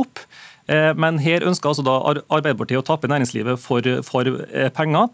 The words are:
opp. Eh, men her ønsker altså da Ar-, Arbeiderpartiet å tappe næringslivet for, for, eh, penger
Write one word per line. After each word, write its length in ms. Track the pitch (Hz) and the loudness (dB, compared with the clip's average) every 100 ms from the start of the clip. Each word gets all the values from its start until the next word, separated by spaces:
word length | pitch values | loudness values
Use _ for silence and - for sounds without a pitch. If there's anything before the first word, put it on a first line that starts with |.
opp. 180 | - - - - - - - | 0 -6 -20 -20 -20 -14 -2
Eh, 220 | 156 156 | 2 2
men 240 | 151 160 160 | 2 0 2
her 240 | 160 170 175 | 0 2 0
ønsker 240 | 180 147 | 0 0
altså 160 | 147 131 | 0 0
da 100 | 131 147 | 2 0
Ar-, 100 | 147 - 156 | -2 0 0
Arbeiderpartiet 460 | 147 113 117 127 | 0 -2 -2 -2
å 20 | 131 | 0
tappe 240 | 151 127 | -2 0
næringslivet 520 | 143 120 110 113 123 | 0 0 -2 -4 -4
for, 280 | - 120 123 127 131 | -2 0 0 -2 -2
for, 240 | 127 127 | -2 0
eh, 400 | 127 - 135 135 - | -4 -6 -2 -2 0
penger 340 | 156 156 240 | 0 2 2